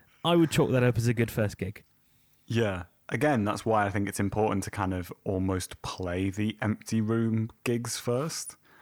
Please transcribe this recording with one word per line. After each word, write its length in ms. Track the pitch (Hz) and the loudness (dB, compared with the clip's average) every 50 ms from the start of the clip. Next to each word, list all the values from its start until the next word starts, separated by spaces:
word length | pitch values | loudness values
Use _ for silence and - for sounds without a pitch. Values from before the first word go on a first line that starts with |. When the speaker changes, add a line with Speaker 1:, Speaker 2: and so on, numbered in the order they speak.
| _ _ _ _ - | _ _ _ _ 0
Speaker 1:
I 120 | 165 175 | 2 6
would 140 | 170 165 147 | 6 4 4
chalk 200 | - 165 139 - | 4 2 2 4
that 120 | 123 127 123 | 4 4 4
up 140 | 123 117 120 | 4 4 4
as 80 | 113 | 2
a 80 | 120 117 | 2 2
good 160 | 110 113 110 | 2 0 0
first 280 | - 120 107 101 - - | 0 0 0 -2 -2 -4
gig. 260 | 92 98 - - - _ _ _ _ _ _ _ _ _ _ _ _ | -8 -8 -8 -12 -18 _ _ _ _ _ _ _ _ _ _ _ _
Speaker 2:
Yeah. 380 | - 110 113 113 104 95 90 87 - _ _ _ - | -2 0 0 2 0 0 -4 -8 -12 _ _ _ -6
Again, 340 | 147 113 147 151 143 113 101 | -4 0 2 2 2 2 2
that's 200 | 104 - - - | 0 -2 -2 0
why 220 | 113 110 107 101 | 2 2 2 2
I 40 | 98 | 2
think 180 | 92 104 101 101 | 0 -2 -4 -4
it's 120 | - - | -2 -2
important 440 | 101 98 - 107 107 107 101 98 95 | -2 -2 0 0 0 2 0 -2 -4
to 60 | - | -4
kind 220 | - - 98 95 92 | -4 -4 -2 -2 -2
of 180 | 90 87 - - _ - | -4 -6 -8 -12 _ -6
almost 560 | 104 98 92 95 95 95 90 - - - - - | -4 -2 0 0 0 0 -2 -4 -6 -12 -12 -12
play 460 | - - - 90 87 87 92 95 98 | -12 -8 -6 -6 -4 -2 0 -2 -2
the 280 | 95 107 104 107 107 - | -2 -2 -2 -2 -2 -2
empty 400 | 120 107 113 - - - 113 110 | -2 -2 -2 -2 -4 -4 -2 -2
room 500 | 107 107 113 117 117 113 110 110 110 113 - _ - | 0 0 0 0 0 0 0 0 -2 -4 -6 _ -4
gigs 320 | 120 120 120 120 117 - - | -2 -2 -2 -2 -4 -8 -6
first 580 | - 123 120 127 151 165 - - - - - _ _ _ _ - | -4 -2 -2 -2 -2 -4 -6 -8 -10 -12 -14 _ _ _ _ -20